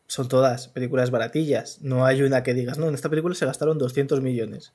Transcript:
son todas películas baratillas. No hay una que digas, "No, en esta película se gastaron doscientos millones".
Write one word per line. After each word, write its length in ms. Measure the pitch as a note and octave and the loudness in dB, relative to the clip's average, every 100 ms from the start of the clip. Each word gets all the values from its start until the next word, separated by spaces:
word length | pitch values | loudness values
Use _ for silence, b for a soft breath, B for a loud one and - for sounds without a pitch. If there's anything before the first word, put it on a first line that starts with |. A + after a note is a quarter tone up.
| - | -10
son 220 | - B2 | -6 0
todas 400 | B2+ C3 A#2+ - | 4 4 2 -6
películas 420 | - B2 B2+ B2 | -8 -2 0 0
baratillas. 680 | B2 A2+ D3+ D#3 A#2 - - | 0 -2 -2 0 0 -2 -10
No 240 | C#3 B2+ C3 | -4 2 4
hay 160 | C3 | 4
una 220 | C#3 C3 | 4 2
que 100 | B2 | 2
digas, 240 | B2 B2 B2 | 0 -2 -2
"No, 100 | D#3+ | -2
en 60 | |
esta 140 | C#3 D#3 | -2 -2
película 260 | D#3 E3+ | 0 -2
se 120 | F3 C3+ | -2 -2
gastaron 320 | C3+ D3+ D#3 | 0 0 0
doscientos 420 | B2+ C#3 C#3 C#3+ | 0 0 0 0
millones". 520 | C3 B2 G#2+ - - | 0 -2 -4 -8 -16